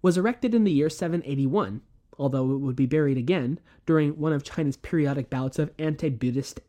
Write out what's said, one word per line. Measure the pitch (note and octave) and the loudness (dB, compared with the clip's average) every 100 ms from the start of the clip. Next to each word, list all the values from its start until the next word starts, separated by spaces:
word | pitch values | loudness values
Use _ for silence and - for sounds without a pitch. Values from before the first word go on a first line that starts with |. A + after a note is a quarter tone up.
was | F#3 F3+ | 4 4
erected | G#3+ B3 B3 | 0 0 2
in | A#3 | 4
the | G#3 | 4
year | C#3+ D#3 | 4 2
seven | - E3+ E3+ | 0 -2 -2
eighty-one, | - C#3 C3+ F#3+ F#2+ G#2 _ _ _ - | -2 -2 0 0 -2 -8 _ _ _ -4
although | C#3 C3 C3 | -2 0 0
it | C3+ | 0
would | C#3 | -2
be | B2+ C3 | 0 2
buried | D#3 D3 C3 | 2 2 0
again | A#2+ F#3 B2 E3 _ _ | 0 0 0 -4 _ _
during | - D#3 D3 D3+ | 2 2 2 0
one | D#3 | 0
of | D3 | -2
China's | - - D3 C3+ | -4 -2 -2 -4
periodic | - E3 C#3+ C#3 B2+ | -2 0 0 -2 -4
bouts | C3 C3 - | -4 -4 -2
of | D3+ - | -4 -2
anti-Buddhist, | D#3 D3 D#3 A#2+ B2+ B2+ C3 - | -4 -2 -4 -2 -2 -2 -6 -14